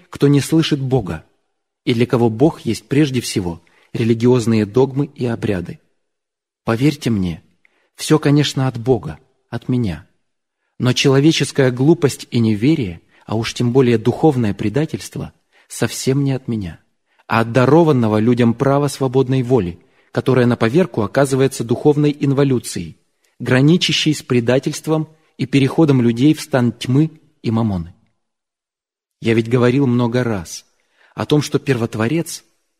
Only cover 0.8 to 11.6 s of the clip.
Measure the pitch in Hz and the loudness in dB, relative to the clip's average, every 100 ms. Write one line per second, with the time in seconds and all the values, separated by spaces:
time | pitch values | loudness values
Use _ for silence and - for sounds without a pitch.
0.8 | 131 131 92 80 - _ _ _ _ _ | -2 -2 -2 -10 -14 _ _ _ _ _
1.8 | - 117 120 120 117 110 156 - 117 101 | -4 0 0 2 0 2 0 0 -6 -6
2.8 | - 135 151 127 - 117 87 85 _ _ | -2 0 0 -2 -4 -4 -6 -8 _ _
3.8 | _ - 113 113 120 127 113 110 104 123 | _ -2 0 2 2 2 2 0 2 0
4.8 | 135 131 139 - 123 113 - 95 85 82 | 0 0 -6 -6 -6 -4 -4 -4 -6 -14
5.8 | _ _ _ _ _ _ _ _ - 113 | _ _ _ _ _ _ _ _ -4 0
6.8 | 147 147 139 104 90 80 - _ _ _ | 0 0 -2 -2 -2 -6 -14 _ _ _
7.8 | _ - - 151 147 147 139 - 131 117 | _ -10 0 0 2 2 0 -2 -4 -2
8.8 | 117 120 76 76 _ _ _ 117 - 123 | -2 -2 -4 -14 _ _ _ -10 -4 -2
9.8 | 110 76 - _ _ _ _ _ _ - | -2 -6 -12 _ _ _ _ _ _ -4
10.8 | 127 123 143 135 151 160 143 - | -2 0 2 4 4 2 -2 0